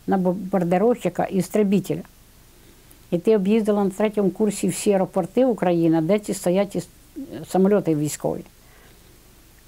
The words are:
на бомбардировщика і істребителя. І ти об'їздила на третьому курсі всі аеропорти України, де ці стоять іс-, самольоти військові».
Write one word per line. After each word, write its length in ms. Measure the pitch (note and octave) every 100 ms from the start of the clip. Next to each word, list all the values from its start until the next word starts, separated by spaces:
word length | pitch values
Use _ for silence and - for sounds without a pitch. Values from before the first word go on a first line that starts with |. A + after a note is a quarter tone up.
| -
на 120 | F#3+
бомбардировщика 1040 | F3+ F3+ F#3 G3 F3 F3+ A3 B3 F3+ F3
і 120 | F3 F#3+
істребителя. 680 | E3+ G#3+ G3+ G3 - D#3 - - - - - - - - - - -
І 80 | F3
ти 180 | A3 A3
об'їздила 480 | F#3 A3+ G#3+ G3+
на 60 | G3
третьому 400 | F#3+ G#3+ G#3+ F#3+
курсі 380 | F#3+ G#3+ G3+ G3
всі 240 | - G#3+
аеропорти 520 | G3 F#3 G3 F3+ -
України, 560 | C4 A3 F3+ E3+ E3 E3
де 180 | D#3+ G#3
ці 160 | G#3
стоять 420 | G3 F3+ F#3 G3 F#3
іс-, 120 | - - - - C4+ - D#3+
самольоти 460 | F#3 F#3+ G3+ E3
військові». 460 | D3+ D3+ - D#3+ - - - - - - - - - - - - -